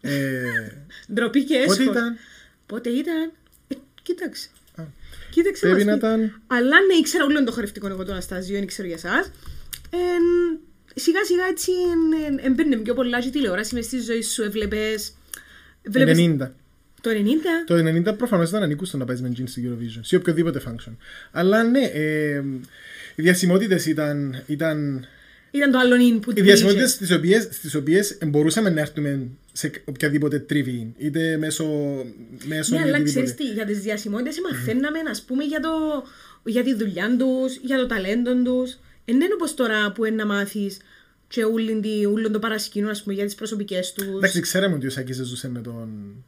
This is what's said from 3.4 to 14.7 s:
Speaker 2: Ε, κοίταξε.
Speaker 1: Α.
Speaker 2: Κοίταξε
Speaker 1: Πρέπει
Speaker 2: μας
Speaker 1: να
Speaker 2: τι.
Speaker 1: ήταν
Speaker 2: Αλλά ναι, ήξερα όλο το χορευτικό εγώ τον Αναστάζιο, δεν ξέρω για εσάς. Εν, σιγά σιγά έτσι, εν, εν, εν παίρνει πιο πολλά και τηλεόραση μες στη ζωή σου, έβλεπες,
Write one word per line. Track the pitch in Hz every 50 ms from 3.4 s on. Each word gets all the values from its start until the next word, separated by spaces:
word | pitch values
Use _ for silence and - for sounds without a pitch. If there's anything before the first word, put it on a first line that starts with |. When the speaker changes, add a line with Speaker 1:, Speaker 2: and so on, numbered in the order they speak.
| _ _ _ _ _ _
Speaker 2:
Ε, | 269 - - _ _ _ _
κοίταξε. | - 349 - 381 285 - - - - _ _ _ _ _
Speaker 1:
Α. | - 165 151 - - - - - - - -
Speaker 2:
Κοίταξε | - 320 339 403 392 - -
Speaker 1:
Πρέπει | - 185 190 208
Speaker 2:
μας |
Speaker 1:
να | 202 208
Speaker 2:
τι. | 285 240
Speaker 1:
ήταν | 220 220 226 220 220 - - -
Speaker 2:
Αλλά | _ 254 240 240 262 294 339
ναι, | 392 381 381 330
ήξερα | 311 - - 370 302
όλο | 277 294 302 269
το | 226 -
χορευτικό | 240 214 202 - 208 202 196
εγώ | 190 185 190
τον | 185 196
Αναστάζιο, | 185 180 - 196 180 185 180 202 202
δεν | 202
ξέρω | 180 - - 202 175
για | 165
εσάς. | 160 165 175 196 285 370 - - - - - - - - - - - - -
Εν, | - 349 359 359 349 349 339 349 349 349 349 349 320 311 - - - _ _ _ -
σιγά | - - - 320 381 415
σιγά | 359 359 359 370
έτσι, | 370 370 370 - - 359 359 359 349 339
εν, | 330 330 320 311 320 302 302 277
εν, | 262 -
εν | 269 262
παίρνει | 226 320 302 269
πιο | 226 220 208 240
πολλά | 233 254 247 240 240
και | 247 262
τηλεόραση | 254 294 269 208 180 185 220 220 -
μες | 240 233
στη | 233 - 254
ζωή | 233 220 233 233 214
σου, | 220 - - 220
έβλεπες, | 208 196 220 208 202